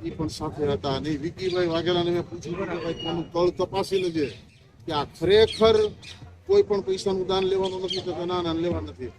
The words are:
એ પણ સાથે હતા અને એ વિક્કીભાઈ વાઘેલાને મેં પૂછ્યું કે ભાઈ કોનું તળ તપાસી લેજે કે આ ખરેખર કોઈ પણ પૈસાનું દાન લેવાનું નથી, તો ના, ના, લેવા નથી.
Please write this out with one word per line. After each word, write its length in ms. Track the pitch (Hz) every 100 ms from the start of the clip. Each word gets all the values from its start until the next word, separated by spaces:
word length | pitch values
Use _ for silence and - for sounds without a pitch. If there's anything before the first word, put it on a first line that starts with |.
એ 60 | 165
પણ 180 | - 156
સાથે 380 | - 156 147 147
હતા 240 | 143 139
અને 180 | 135 139
એ 80 | 151
વિક્કીભાઈ 500 | 160 170 190 180 175
વાઘેલાને 440 | 165 160 175 170
મેં 120 | 175
પૂછ્યું 340 | 165 170 - 175
કે 200 | 190 170
ભાઈ 180 | 165
કોનું 380 | 160 165 170 160
તળ 180 | 170 180
તપાસી 520 | 175 185 190 185 190
લેજે 240 | 185 160 135 107 - - - _ -
કે 60 |
આ 120 | 151
ખરેખર 720 | 131 - 165 208 220 - 220 427 427 - - - - - -
કોઈ 160 | 202
પણ 180 | 202 202
પૈસાનું 460 | 190 190 202 190 180
દાન 180 | 190
લેવાનું 380 | 190 190 190 185
નથી, 140 | 185 185
તો 300 | 180 170 175
ના, 160 | 180
ના, 100 | 170
લેવા 280 | 165 170 165
નથી. 320 | 151 - 123